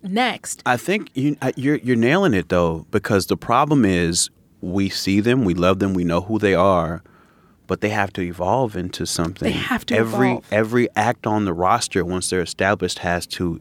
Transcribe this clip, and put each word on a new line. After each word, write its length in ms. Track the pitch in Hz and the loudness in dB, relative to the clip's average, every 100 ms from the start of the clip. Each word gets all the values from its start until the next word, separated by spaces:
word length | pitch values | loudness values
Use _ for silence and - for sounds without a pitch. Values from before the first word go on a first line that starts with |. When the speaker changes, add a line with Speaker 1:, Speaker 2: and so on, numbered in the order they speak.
Speaker 1:
next. 600 | 190 196 247 175 - - - | -6 -2 -2 -2 -10 -6 0
Speaker 2:
I 120 | 123 | 0
think 340 | - 208 160 | 0 -4 -4
you, 240 | - 139 143 | -4 -2 -2
I, 120 | 131 127 | -4 -2
you're, 200 | 131 147 | -2 -2
you're 200 | 123 120 | 0 2
nailing 380 | 117 170 196 | 4 4 4
it, 160 | 98 82 | 2 2
though, 380 | 90 85 82 - | 2 2 0 -4
because 380 | 107 - 101 - | -4 2 0 2
the 100 | 95 | -2
problem 480 | - 120 147 151 98 | 0 0 2 4 4
is 440 | 90 85 85 - _ _ - | 4 2 0 -4 _ _ -14
we 280 | 90 95 98 | -6 -2 -2
see 300 | - - 98 | -4 0 2
them, 240 | 107 127 107 | 2 2 2
we 80 | |
love 240 | 82 87 95 | 2 2 2
them, 140 | 98 | 2
we 100 | 92 | 0
know 180 | 87 85 | 0 0
who 180 | 95 107 | -2 0
they 160 | 101 90 | 2 4
are, 480 | 95 90 80 82 - _ _ _ _ _ - | 4 2 0 -6 -12 _ _ _ _ _ -8
but 140 | - | -4
they 80 | 104 | -2
have 220 | 107 101 | 0 -2
to 80 | - | -2
evolve 540 | 90 87 90 117 127 98 | -6 -4 0 0 0 -4
into 280 | 90 - 87 | -8 -6 -6
something. 460 | - 85 95 - | -4 -4 -4 -4
Speaker 1:
They 60 | - | -4
have 260 | - 254 - | -4 -6 -2
to 80 | 110 | -2
Speaker 2:
Every, 340 | 113 113 127 | 0 0 0
Speaker 1:
evolve. 160 | 123 - | -2 -2
Speaker 2:
every 360 | 104 110 123 120 - | -2 0 0 0 0
act 320 | 107 123 117 | -2 0 -2
on 160 | 107 101 | 0 -2
the 80 | |
roster, 500 | 85 90 117 - 98 87 | 0 2 0 0 -2 -2
once 240 | 92 - | -4 -2
they're 120 | 92 | -2
established, 580 | 85 - 95 104 92 - | -4 -2 0 0 -2 -4
has 280 | 90 87 - | -2 -2 -4
to 320 | - 90 80 | -4 -4 -4